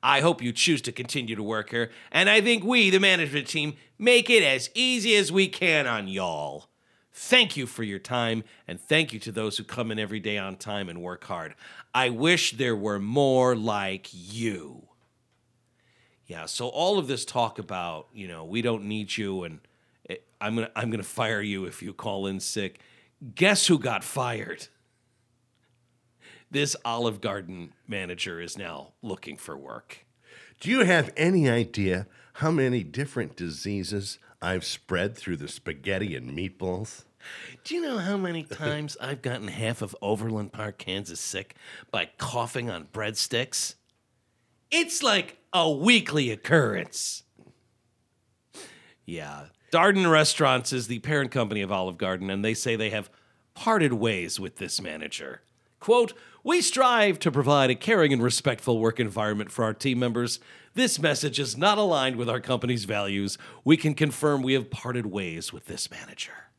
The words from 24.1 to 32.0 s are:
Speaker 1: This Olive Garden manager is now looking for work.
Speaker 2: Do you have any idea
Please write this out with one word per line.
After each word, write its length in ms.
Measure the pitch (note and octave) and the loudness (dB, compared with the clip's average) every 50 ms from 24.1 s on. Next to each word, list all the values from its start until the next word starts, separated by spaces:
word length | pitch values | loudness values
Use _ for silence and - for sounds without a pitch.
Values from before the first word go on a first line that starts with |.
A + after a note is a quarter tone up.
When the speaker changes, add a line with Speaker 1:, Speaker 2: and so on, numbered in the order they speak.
| - C3+ B2 B2 A#2 A2 G#2 - - - - - _ _ _ _ _ _ _ _ _ _ _ _ _ _ _ _ _ _ _ _ _ _ _ _ _ _ _ _ _ _ _ - - - _ _ - | -4 -2 -2 -2 -4 -6 -8 -10 -10 -12 -14 -20 _ _ _ _ _ _ _ _ _ _ _ _ _ _ _ _ _ _ _ _ _ _ _ _ _ _ _ _ _ _ _ -20 -20 -20 _ _ -2
Speaker 1:
This 220 | C#3 D3 C#3+ - - _ | -2 0 0 -2 -4 _
Olive 340 | A#2+ A#2 A#2 A#2+ A#2 G#2 G2 | -4 -2 0 0 -2 -2 -2
Garden 540 | - A2+ G2 G2+ F#2 E2 F#2 F2+ E2+ - _ _ _ - | -4 -4 -4 -4 -8 -10 -12 -12 -12 -14 _ _ _ -10
manager 520 | G#2+ G2 F#2+ F2 F2+ F2 - - E2+ E2 | -8 -8 -6 -8 -8 -8 -8 -8 -8 -10
is 180 | F2 E2 - G2 | -10 -12 -12 -12
now 360 | G2 E2+ D#2+ C#2 C#2 - _ _ | -10 -10 -10 -12 -14 -16 _ _
looking 360 | - A2+ F#2+ - - - D2 - | -10 -10 -10 -10 -10 -16 -14 -14
for 200 | - - D2+ C#2 | -12 -14 -14 -14
work. 480 | C#2 C2+ A#1 A#1 _ _ - - _ _ _ _ _ _ - - - - _ _ | -14 -14 -16 -16 _ _ -20 -20 _ _ _ _ _ _ -20 -20 -20 -20 _ _
Speaker 2:
Do 100 | - E3 | -2 0
you 120 | A#3+ C4+ A#3 | 4 4 6
have 260 | F3+ F3+ E3 C#3+ - - - | 6 6 4 4 2 0 2
any 320 | D#3 E3+ F#3+ F#3 D#3 C3 | 2 4 6 6 6 6
idea 560 | A#2 A#2+ A2+ - - G#2+ G2 F#2+ F2+ F2+ | 6 4 2 0 -2 -2 0 0 0 0